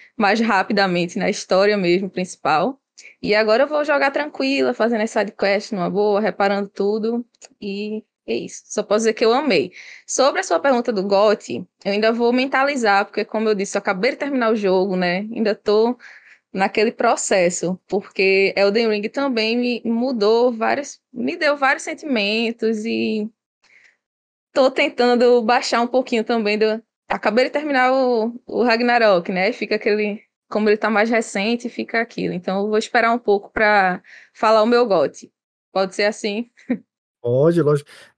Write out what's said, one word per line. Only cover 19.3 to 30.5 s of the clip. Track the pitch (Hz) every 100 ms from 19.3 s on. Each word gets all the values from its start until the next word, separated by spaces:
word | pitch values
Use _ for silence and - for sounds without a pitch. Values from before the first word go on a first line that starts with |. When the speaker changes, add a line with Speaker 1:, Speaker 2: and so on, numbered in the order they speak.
| 226 220 240
Speaker 1:
me | 247 240
mudou | 226 233 254 240 202 233 247
vários, | 226 226 233 285 - _
me | 247 254 339
deu | 302 285
vários | 269 311
sentimentos | 370 311 311 233 202 220 233 233 226 220 220
e | 226 226 220 220 - _ _ _ _ _ _ _ _ _ _ _
tô | - 262
tentando | 269 294 - 247 247 247 240
baixar | 220 247 - 233
um | 240
pouquinho | 254 262 226
também | 226 233 208 214
do, | 220 220 - _ _
acabei | 190 220 220 285
de |
terminar | 294 302 269 254
o, | 269 254 240 226 233 -
o | 202
Ragnarok, | 240 226 240 240 220 180 175
né? | 180 196
Fica | 247 208 214
aquele, | 220 208 208 208 - _
como | _